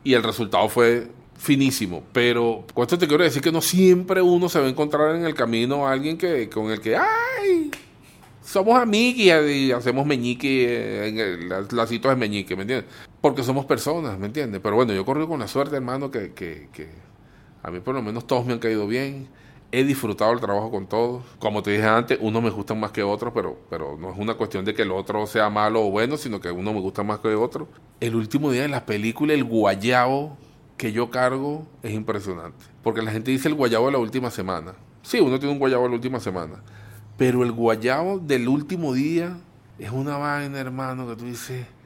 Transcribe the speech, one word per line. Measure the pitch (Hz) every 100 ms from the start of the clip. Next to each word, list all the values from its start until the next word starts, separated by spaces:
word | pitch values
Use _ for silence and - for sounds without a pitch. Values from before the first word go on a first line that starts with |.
Y | 139
el | 123
resultado | 110 107 107 90 104
fue | 123 117 120 - - - -
finísimo, | - 139 135 127 101 82 -
pero | 123 120 120 117 107 87
con | -
esto | 120 175
te | 160
quiero | 147
decir | 170 135
que | 165
no | 165
siempre | - 180 185 180 185 185
uno | 180 175 175
se | 165
va | 135
a |
encontrar | 131 151 147 151 165
en |
el | 165
camino | 135 117 113 120 143 139
a |
alguien | 135 151 160
que, | 180 143 110
con | 113 107
el | 107
que, | 110 120
"Ay, | 403 453 480 508 403 349 294 - - - - - - -
somos | - 196 202 254
amigos | 233 208 247 254
y, | 196 160 147
y | 143 135
hacemos | 120 123 131 143
meñique, | 135 120 123 135 131 120
eh, | 120 107 104 107
en | 110
el, | 104 87 87
las, | 95 101
lacitos | 117 113 117 131
de | 127
meñique", | 107 104 95
¿me | 92
entiendes? | 101 127 - - - -
Porque | 151 131
somos | 123 135 135
personas, | 127 143 165 143 95
¿me | 101
entiendes? | 139 131 95
Pero | 104 107
bueno, | 123
yo | 95
he |
corrido | 127 143 160
con | 151
la | 101
suerte, | 135 139
hermano, | 143 123 135 110
que, | 117 92
que, | - 87 76 73
que | - 78 80 - - - - - -
a | -
mí | 90
por | 131
lo | 135
menos | 107 117 -
todos | 127 123
me |
han | 117
caído | 117 110 101
bien. | 120 139 139 131 - - - -
He | 123
disfrutado | 139 135 113 98 107
el | 120
trabajo | 104 101 110
con | 107 92
todos. | 107 120 123 123 -
Como | 110 104
te | 101
dije | 104 110
antes, | 113 120 -
unos | 107 113
me | 117
gustan | 101 98 107
más | 104
que | -
otros, | 101 104 117
pero, | 117 90 - -
pero | 85 73 78
no | 90
es | 90
una | 107
cuestión | 113 107 98
de | 98
que | 110
el | 101
otro | 95 95 107 107
sea | 113 107
malo | 104 107 113
o | 107
bueno, | 101 120 151
sino | 135 101
que | 87
uno | 87 101
me | 107
gusta | 95 101
más | 101 107
que | 110
otro. | 107 120 160 151 - - -
El | 117
último | 113 110 143 147
día | 123
de | 147
la | 131 -
película, | 104 110 113 151
el | 151
guayabo | 120 113 101 98 113 123 123 135 151 139 - - - -
que | 110
yo | 107 120
cargo | 127 127 135 143 151 151 -
es | 110
impresionante. | 107 107 101 95 87 85 - - -
Porque | 113 110
la | 110
gente | 107 120
dice | 131 151
el |
guayabo | 151 123 113 127
de |
la | 139
última | 113 131 123
semana. | - 92 87 82 95 - -
Sí, | - 240
uno | 135 131
tiene | 143
un | 143
guayabo | 135 127
de | 123
la | 120
última | 123 127
semana. | 101 92 80 92 - - - - - -
Pero | 127 123
el | 123
guayabo | 117 117 107 120 139 180 196
del | 156 131 120
último | 143 147 180 151
día | 127 147 165 170 175 - - - -
es | 104
una | 127 143 143
vaina, | 147 143 143 139
hermano, | 131 127 131 131 123
que | 113
tú |
dices, | 120 120 - 127 120 -